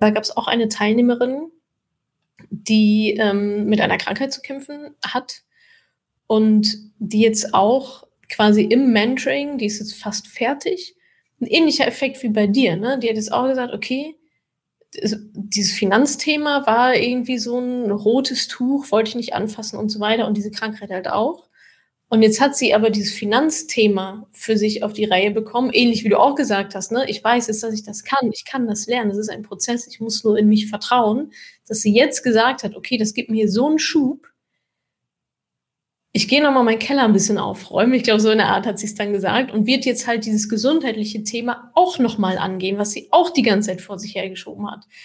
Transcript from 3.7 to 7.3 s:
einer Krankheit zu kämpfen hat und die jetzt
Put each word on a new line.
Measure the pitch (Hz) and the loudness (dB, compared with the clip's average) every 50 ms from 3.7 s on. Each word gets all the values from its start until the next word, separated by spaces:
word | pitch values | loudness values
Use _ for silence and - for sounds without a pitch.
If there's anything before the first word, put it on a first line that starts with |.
| 214 208 | 2 2
einer | 214 202 190 - | 2 0 0 -2
Krankheit | - 208 208 - 269 277 | -2 -6 -4 -4 -4 -6
zu | - - | -6 -10
kämpfen | - - 269 277 269 - 294 294 294 294 - _ - | -12 -14 -12 -12 -12 -14 -14 -16 -16 -18 -14 _ -10
hat | - - 254 269 - - - _ _ _ _ _ _ _ _ _ _ _ _ _ _ _ _ _ | -6 -6 -6 -6 -6 -14 -18 _ _ _ _ _ _ _ _ _ _ _ _ _ _ _ _ _
und | - 214 214 220 220 214 214 208 - - - - - _ _ | 0 2 4 4 6 4 4 4 2 -2 -4 -10 -20 _ _
die | 214 - 214 214 | -10 -2 2 4
jetzt | 226 226 | 4 4